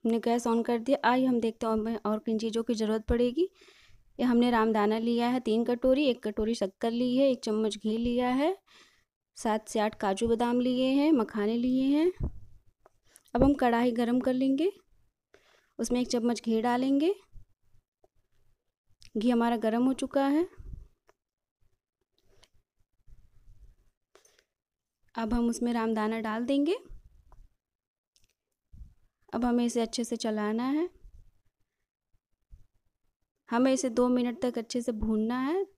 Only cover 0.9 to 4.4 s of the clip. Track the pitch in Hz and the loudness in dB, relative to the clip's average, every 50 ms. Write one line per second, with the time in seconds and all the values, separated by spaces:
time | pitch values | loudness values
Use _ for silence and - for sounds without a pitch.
0.9 | 277 - - 220 247 262 262 262 247 233 220 226 - _ 233 226 220 220 214 226 | 0 2 2 2 2 4 2 2 2 2 0 -2 -4 _ -2 -2 -2 -2 -2 -4
1.9 | 233 - _ 208 214 214 - 233 220 214 220 226 214 226 226 - 240 214 220 208 | -6 -4 _ -2 -2 -2 -2 -4 -4 -2 -2 -4 -4 -4 -2 -2 -2 -2 0 -2
2.9 | 220 220 220 - 240 233 247 247 247 311 359 381 _ _ - - - - - - | -2 -4 0 -2 0 2 2 0 2 0 -2 -2 _ _ -20 -20 -20 -20 -20 -20
3.9 | - - _ _ _ - 247 247 240 233 | -20 -20 _ _ _ -2 0 2 4 4